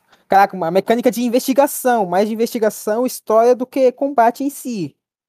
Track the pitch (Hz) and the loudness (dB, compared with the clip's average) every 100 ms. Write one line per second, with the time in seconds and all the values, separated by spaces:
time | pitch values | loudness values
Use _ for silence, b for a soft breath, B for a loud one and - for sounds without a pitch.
0 | b b _ 196 196 185 165 185 - 233 | b b _ 2 2 0 -2 0 0 0
1 | 247 220 247 214 - 254 277 - 254 233 | 0 0 0 -2 0 0 0 0 -2 0
2 | 185 180 214 220 226 233 214 - - 214 | 0 0 0 -2 -4 -2 -2 -2 -4 -2
3 | 254 - - 220 240 240 254 277 254 247 | -4 -6 0 2 4 2 -2 0 0 0
4 | 277 285 226 233 277 - 254 220 143 - | -2 2 2 0 -6 -8 -10 -8 -8 -12
5 | _ _ | _ _